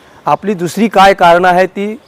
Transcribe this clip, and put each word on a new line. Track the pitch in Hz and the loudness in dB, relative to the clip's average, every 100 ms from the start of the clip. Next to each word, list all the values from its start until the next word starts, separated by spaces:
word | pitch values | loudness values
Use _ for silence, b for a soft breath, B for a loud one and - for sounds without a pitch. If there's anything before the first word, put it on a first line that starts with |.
| b b 143 | b b -4
आपली | 147 196 | -4 -4
दुसरी | 185 170 190 220 | -6 -6 -4 -2
काय | 190 196 | 2 2
कारणं | - 175 175 180 | 4 2 2 2
आहेत | 180 185 | 0 -2
ती | 202 208 220 | -4 -10 -12